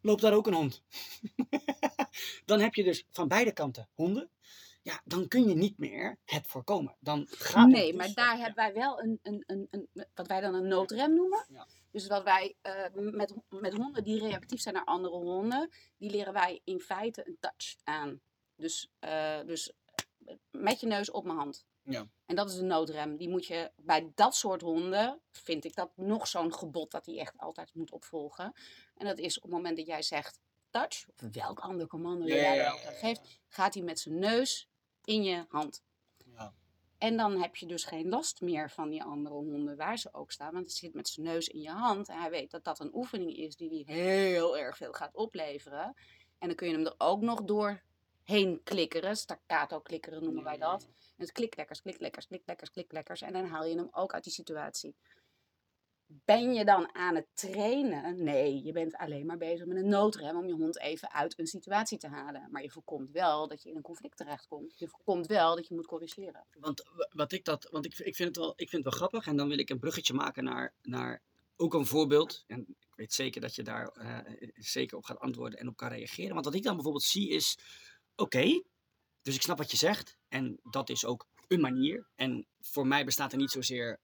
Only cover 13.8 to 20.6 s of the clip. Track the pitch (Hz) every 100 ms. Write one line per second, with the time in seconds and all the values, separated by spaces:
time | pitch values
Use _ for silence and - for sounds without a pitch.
13.8 | 262 269 214 214 220 190 - 247 - 185
14.8 | - 180 185 175 175 185 220 254 330 -
15.8 | - _ 202 202 196 196 180 175 - 180
16.8 | - 190 226 - - - - - - -
17.8 | - 156 147 139 _ _ _ _ 160 -
18.8 | - _ 156 156 156 151 151 165 - -
19.8 | _ - - _ - - _ -